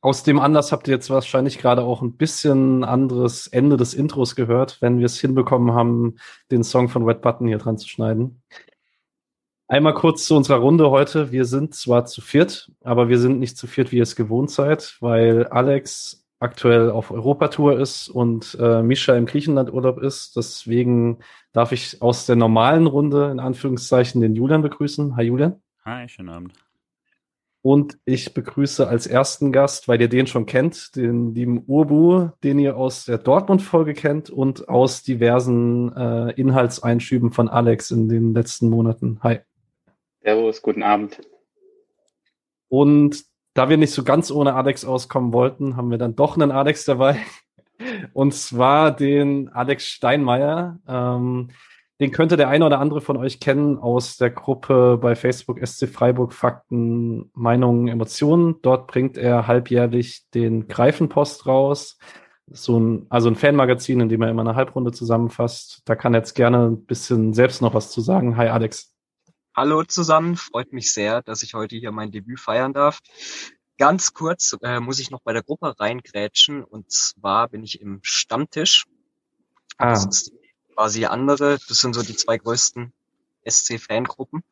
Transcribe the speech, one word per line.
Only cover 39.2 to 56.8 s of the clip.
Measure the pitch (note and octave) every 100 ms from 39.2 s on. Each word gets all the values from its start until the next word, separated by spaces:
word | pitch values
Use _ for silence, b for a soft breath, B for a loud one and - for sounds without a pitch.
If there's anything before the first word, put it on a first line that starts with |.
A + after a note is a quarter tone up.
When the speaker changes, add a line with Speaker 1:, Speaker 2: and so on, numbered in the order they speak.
Speaker 1:
Hi. | A#2+ A2+ _ _ _ _ _ _ _ _
Speaker 3:
Servus, | G#2 A2 A2+ G#2+
guten | - G#2+
Abend. | G2+ G#2 G#2 - - _ _ _ _ _ _ _ _ _ _ _ _ _ _
Speaker 1:
Und | C3 C#3+ D3 D3 C#3+ - _ _
da | - C3+
wir | D#3
nicht | D3+
so | -
ganz | B2 C#3+ E3+
ohne | C#3+ C#3
Alex | B2+ C3 C3+
auskommen | - C3 B2+ C#3 B2
wollten, | A#2 B2+ C3 C#3 B2
haben | B2
wir | A#2
dann | A#2+ A2+
doch | C#3+
einen | - D3
Alex | C3+ C#3 D3
dabei. | - B2+ C3+ C#3+ G#2+ B _ _ _ _ B3 A3 F3
Und | - C#3
zwar | C#3 - A#2+ B2+ D3 D#3
den | C3+ C#3 C#3+ C#3+ C#3 C3+
Alex | - B2+ C3+ -
Steinmeier. | - B2 C#3+ C3+ B2 C#3+ D#3+ F3 E3+ _
Ähm, | B2+ B2 B2 B2 B2+ B2 b b b b _
den | C#3
könnte | - E3 D#3+
der | C#3
eine | D3 D#3+
oder | C#3
andere | C#3+ D3+
von | C#3+ C3+
euch | C3+ -
kennen | - C3+ D3 C3+
aus | B2 A#2+ B2 -
der | B2
Gruppe | A#2+ - C3 - C3+ B2 A#2+
bei | A#2+
Facebook | A#2+ B2+ B2 - A#2+
S | B2 -
C | B2
Freiburg | - A#2+ B2+ B2
Fakten, | - B2+ - _ B2